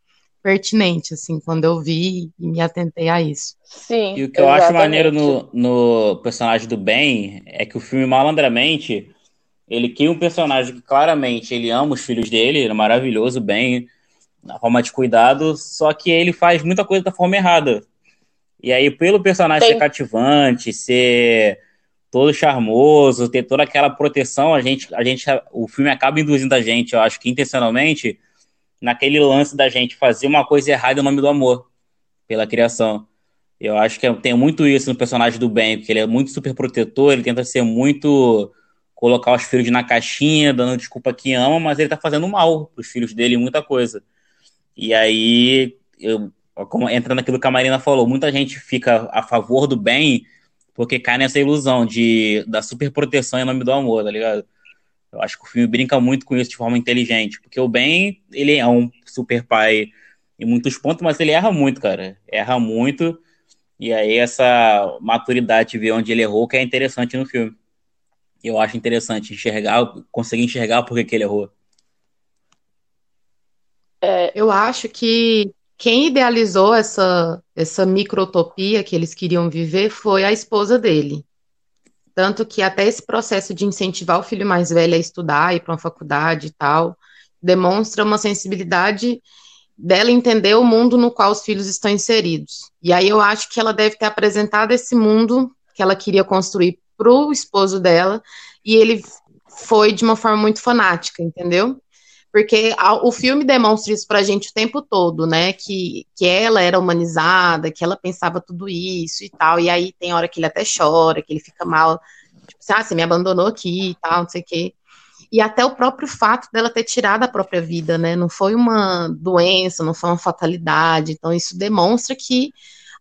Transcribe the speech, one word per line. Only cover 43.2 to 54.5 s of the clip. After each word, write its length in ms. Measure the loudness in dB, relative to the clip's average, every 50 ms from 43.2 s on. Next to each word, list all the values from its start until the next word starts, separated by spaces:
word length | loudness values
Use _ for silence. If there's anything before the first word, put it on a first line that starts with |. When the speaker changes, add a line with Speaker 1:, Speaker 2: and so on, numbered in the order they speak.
| 0 0 0
Speaker 3:
em 40 | 0
muita 220 | 0 -2 -4 -4
coisa. 420 | -4 -2 -2 -2 -2 -2 -6 -10 -18 _ _ _ _ _ _ _ _ _ _ _ _ _ _
E 180 | -10 -4 0 2
aí, 840 | 2 4 2 2 2 2 2 4 4 4 4 4 2 0 -2 -6 _ _ _ _ _
eu, 320 | -6 -4 -4 -4 -6 -10 -14 _ _ _ -14 -14 -12
como, 220 | -8 -6 -4 -2 -2
entra 260 | -2 -2 -2 -2 -4
naquilo 240 | -4 -2 -2 -2 -2
que 80 | 0
a 40 | 0
Marina 280 | 2 2 2 2 0 0
falou, 280 | 0 2 2 2 2
muita 240 | 2 0 0 -2 -2
gente 280 | -2 -2 -4 -4 -6 -14
fica 480 | -10 -6 -6 -2 0 2 0 0 0 -2
a 100 | -6 -6
favor 460 | -4 -2 -2 -4 -2 0 0 0 2
do 100 | 0 -2
Ben 480 | -2 0 0 0 2 2 2 2 0 -2 _ _ _ _ _ _ _ _ _ _
porque 240 | -6 -6 -4 -4
cai 200 | -4 -2 -2 -2
nessa 200 | 0 -2 0 0 0
ilusão 460 | 0 2 0 0 0 0 0 0 0
de, 580 | 0 0 0 2 2 2 2 2 0 0 -2 -4
da 140 | -4 -6 -6
superproteção 760 | -6 -6 -8 -8 -8 -6 -4 -4 -2 -2 -2 -2 -2 -2 -4
em 60 | -4 -2
nome 220 | -2 -4 -4 -2
do 60 | -2 -2
amor, 280 | -2 0 -2 -2 -2 -2
tá 80 | -4
ligado? 340 | -4 -4 -4 -4 -4 -4 -6 _